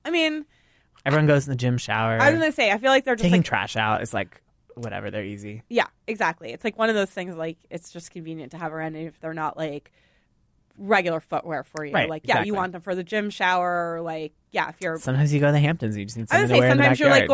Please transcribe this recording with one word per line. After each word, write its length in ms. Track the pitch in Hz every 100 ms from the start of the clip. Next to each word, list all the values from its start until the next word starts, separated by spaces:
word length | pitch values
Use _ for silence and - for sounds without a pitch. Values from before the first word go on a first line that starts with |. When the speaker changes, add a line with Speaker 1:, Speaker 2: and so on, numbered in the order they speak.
Speaker 1:
I 60 | -
mean, 340 | 339 320 302 294 _ _ _ _ _ -
Speaker 2:
Everyone 200 | 147 151
goes 200 | 143 139
in 60 |
the 40 | 131
gym 220 | 127 123
shower. 400 | - 107 113 113
Speaker 1:
I 120 | 277
was 60 | 320
gonna 140 | 311
say, 180 | - 226
I 60 | 208
feel 140 | 262
like 160 | 269 262
they're 80 | 233
just, 60 |
Speaker 2:
Taking 160 | 180 180
Speaker 1:
like 80 | 160
Speaker 2:
trash 300 | 110 101 113
out 260 | 107 107
is, 100 | 117
like, 300 | 101 95 _ _ _ _
whatever, 360 | - 117 98 101
they're 140 | 101
easy. 380 | 98 101 104 107 -
Speaker 1:
Yeah, 160 | 233 - _ -
exactly. 460 | 214 185 170 143
It's 120 | -
like 120 | 226 208
one 140 | 220
of 60 | 214
those 120 | 190
things, 260 | - 180
like, 220 | 165 160 160 -
it's 200 | 170 -
just 200 | 175 170
convenient 420 | 180 160 160 151
to 60 | 165
have 160 | 165
around 200 | 160 160 156
if 220 | 160 -
they're 120 | 160
not, 240 | 160 156 -
like, 340 | 160 147 _ _ _ _ _ _ _ _ _ -
regular 440 | 196 208 170 160
footwear 420 | - 160 170 151
for 180 | 135 156
you. 100 | 151
Speaker 2:
Right, 160 | 165 120
Speaker 1:
Like, 120 | 156 -
yeah, 80 |
you 60 | 233
Speaker 2:
exactly. 120 | 208 202
Speaker 1:
want 140 | 185
them 100 | 180
for 120 | 180
the 100 | 185
gym 260 | 175 214 208
shower, 640 | - 185 180 180 175 170
or, 60 | 165
like, 320 | 165 160 156 _ _
yeah, 180 | 196 156
if 80 | 165
you're 160 | 185 160
Speaker 2:
Sometimes 340 | - 131 147
you 80 | 143
go 60 | 143
to 60 |
the 80 | 147
Hamptons, 360 | 143 165 110 104
you 80 |
just 140 | 101 113
need 60 |
Speaker 1:
I 20 | 110
Speaker 2:
something 160 | 330
Speaker 1:
would 60 | -
Speaker 2:
to 60 | -
Speaker 1:
say 40 |
Speaker 2:
wear 80 | -
in 40 | 127
the 60 |
Speaker 1:
sometimes 180 | - -
you're, 80 | 285
like, 140 | 269
Speaker 2:
backyard. 60 | -